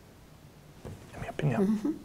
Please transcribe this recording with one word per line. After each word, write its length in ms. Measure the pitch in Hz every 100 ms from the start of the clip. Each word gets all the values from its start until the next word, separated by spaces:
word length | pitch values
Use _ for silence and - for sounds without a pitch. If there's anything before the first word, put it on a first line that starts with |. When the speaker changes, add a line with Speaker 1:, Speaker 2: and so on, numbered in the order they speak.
| - - - - - - - - - - -
Speaker 1:
en 60 | -
mi 80 | -
opinión. 340 | - 147 214
Speaker 2:
Ujú. 320 | 196 214 285 -